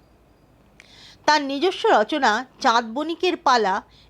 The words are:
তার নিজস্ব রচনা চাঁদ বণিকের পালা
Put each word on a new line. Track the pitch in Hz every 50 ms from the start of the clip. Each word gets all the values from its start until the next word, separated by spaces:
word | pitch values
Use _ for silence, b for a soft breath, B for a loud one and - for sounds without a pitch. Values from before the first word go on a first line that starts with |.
| _ _ _ _ _ _ _ _ _ _ _ _ _ _ _ B B B B B B B B B _
তার | - 302 302 285
নিজস্ব | 269 277 285 277 381 359 - - 453
রচনা | 339 220 220 - 320 302 269 226 208 233 262 - _ -
চাঁদ | - 254 226 240 240
বণিকের | 220 226 277 302 320 339 - - 359 330
পালা | - - 277 254 240 214 190 190 226 b b b b b